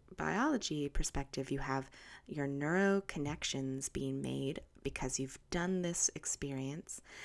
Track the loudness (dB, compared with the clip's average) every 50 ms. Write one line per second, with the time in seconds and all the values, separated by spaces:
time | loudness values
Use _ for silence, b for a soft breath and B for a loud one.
0 | -20 -16 -6 -2 0 2 4 4 4 4 2 2 0 0 0 0 0 2 4 2
1 | 2 4 0 -2 -4 -2 -4 -4 -2 -2 -2 -2 0 0 0 0 0 -4 B B
2 | B B B B B -6 -2 0 0 0 0 0 2 2 4 6 6 6 6 4
3 | 2 -2 -2 -2 0 0 -2 -2 -4 -2 -2 -2 -2 -2 -2 -2 -4 -4 -2 -2
4 | 0 0 0 0 0 -2 -2 0 0 -2 -2 -4 -8 -14 -16 -6 -6 -4 -2 0
5 | -2 0 0 0 -2 -4 -6 -12 -8 -2 0 0 2 2 2 2 2 2 2 2
6 | 2 0 0 -2 -4 -4 -4 -2 -2 -4 -2 -2 -2 -4 -4 -6 -8 -10 -12 -12
7 | B B B B